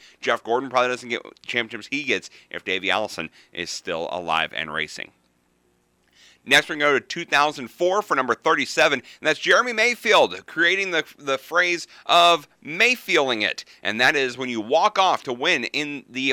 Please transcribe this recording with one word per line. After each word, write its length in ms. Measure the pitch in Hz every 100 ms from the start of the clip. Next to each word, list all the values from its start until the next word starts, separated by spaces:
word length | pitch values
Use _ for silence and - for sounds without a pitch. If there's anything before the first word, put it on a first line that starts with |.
| - -
Jeff 220 | 127 113
Gordon 280 | 117 120 135
probably 180 | 123 123
doesn't 200 | 123 120
get 100 | 117 - -
championships 440 | - 120 113 113 -
he 120 | 143
gets 280 | 135 95 - - _
if 160 | 87
Davey 260 | 98 92 92
Allison 380 | 95 104 - 80 _ _
is 160 | - 85
still 400 | - 87 82 82
alive 420 | 90 82 80 78
and 180 | - 80
racing. 380 | 78 78 - - _ _ _ _ _ _ _ _ _ _ _ _ _ 110
Next, 240 | 143 151
we're 60 | 151
gonna 160 | 147
go 60 | 131
to 60 |
two 220 | - 170 165
thousand 420 | 143 151 143 117
four 320 | - 180 202
for 140 | -
number 200 | 143 127
thirty-seven, 640 | 113 160 151 127 165 156 131
and 260 | - - 151
that's 140 | 147
Jeremy 340 | 170 190 247
Mayfield 720 | 220 240 233 220 185 110 - -
creating 460 | 160 170 196 190
the, 120 | 160 - -
the 180 | 143 131
phrase 500 | - 170 175 170 - - -
of 420 | 170 170 165 - _
Mayfielding 800 | 131 170 233 247 - 170 135 110
it, 240 | 101 - - -
and 180 | 98 110
that 160 | 131 147
is 220 | 127 120
when 100 | 127
you 140 | 113
walk 360 | 107 156 202 196
off 260 | 185 139
to 80 | 135
win 320 | 120 160 151
in 400 | 113 143 147 143 -
the 240 | 127 135